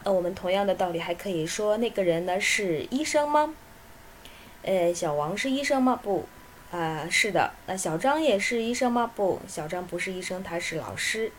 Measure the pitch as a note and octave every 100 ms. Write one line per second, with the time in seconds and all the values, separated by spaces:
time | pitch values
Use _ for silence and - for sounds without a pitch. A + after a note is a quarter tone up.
0 | G3+ F#3+ F3 F#3+ F3+ G3 G3+ F3+ F3+ E3+
1 | E3 F3 G#3 E3+ D#3+ - G#3+ G#3+ A#3 G#3
2 | F3+ E3 F3+ F3+ G3+ - G3 D#3 - C4
3 | D4+ D4+ D4 D4 D#4 D#4 - - - -
4 | - - - - - - - F#3+ E3+ F3
5 | E3 D3 D3+ G3+ C4+ C4+ C#4 C4+ B3+ A#3+
6 | G3+ F#3+ - - - - - F3 D#3+ D#3
7 | D#3+ - G#3+ F3 A#2 - - F#3+ F3+ D#3+
8 | B3+ D4+ D#4 G3 G3+ A#3+ A3+ B3 B3 A#3+
9 | A#3 - F#3+ - - - D#3 F3+ F3+ F3
10 | F#3+ F#3 F#3 F#3 F#3 E3+ E3+ D#3+ G#2+ G2
11 | - A3 A3